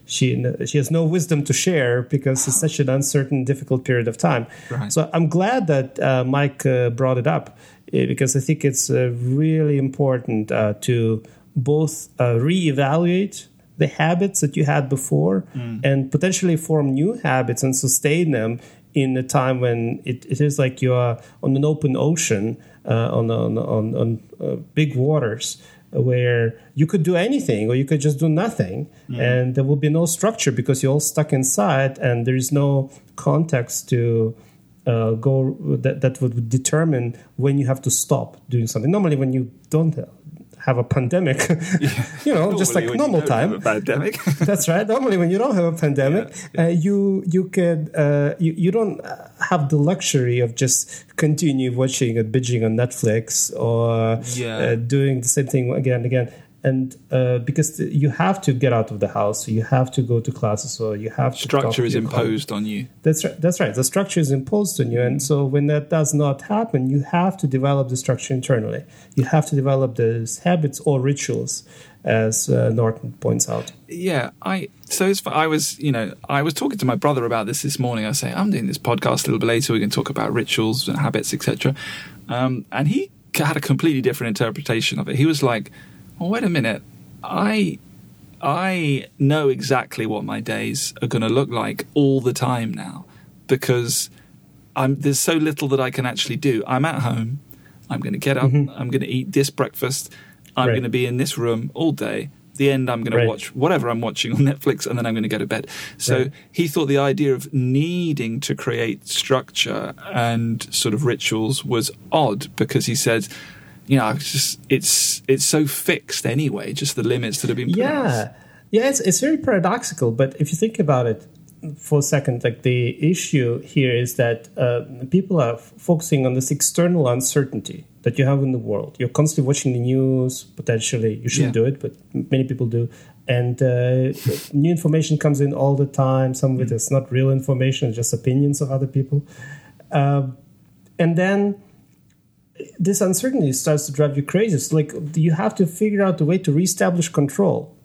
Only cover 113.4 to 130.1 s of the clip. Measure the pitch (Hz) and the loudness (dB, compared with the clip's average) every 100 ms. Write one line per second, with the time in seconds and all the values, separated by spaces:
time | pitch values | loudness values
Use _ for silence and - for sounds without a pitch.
113.4 | - - - - - 135 110 139 - 139 | -18 -20 -20 -12 0 2 2 -2 -4 -2
114.4 | - - - 135 - - - - - 135 | -2 -4 0 0 2 0 0 -2 0 2
115.4 | - 156 147 - - 170 - - - 127 | 2 2 2 -2 -2 -2 -4 -6 -2 0
116.4 | 147 - - - 143 - 165 127 113 - | 0 -2 -6 -6 -4 -2 0 0 -2 -4
117.4 | - 127 123 185 269 294 220 117 113 - | -2 -2 0 0 0 2 0 0 -4 -10
118.4 | - - - 214 269 254 190 - 285 302 | -20 -20 -2 0 2 0 0 0 2 0
119.4 | 269 196 180 240 - - 117 117 135 - | 2 2 2 -2 -4 -2 0 2 0 0
120.4 | 147 160 226 220 151 127 117 104 - - | -4 0 -2 0 0 2 0 -4 -8 -20
121.4 | - - 165 143 - 147 139 143 139 120 | -20 -14 -12 -12 0 0 2 0 0 -2
122.4 | 120 113 127 123 117 - 151 180 - 143 | -2 -2 0 0 0 0 0 0 0 0
123.4 | 120 120 - 151 127 120 123 - 120 113 | 2 -2 -2 0 2 2 0 0 0 0
124.4 | - - 123 120 - 123 131 185 190 175 | -6 -2 0 0 -4 -12 -2 0 2 2
125.4 | 120 117 - - - 160 - 143 131 131 | 0 -2 -10 -6 0 0 2 2 2 0
126.4 | 131 143 - - 175 180 127 123 127 147 | -2 -2 -2 2 2 4 2 0 0 0
127.4 | 131 107 - - - - 120 131 131 139 | 0 -2 -8 -12 -18 -6 -2 2 2 2
128.4 | 135 123 113 104 - - 123 - 151 156 | 2 -2 -2 -4 -4 -4 -2 2 2 2
129.4 | 131 139 139 123 127 131 131 | 0 0 0 0 2 2 2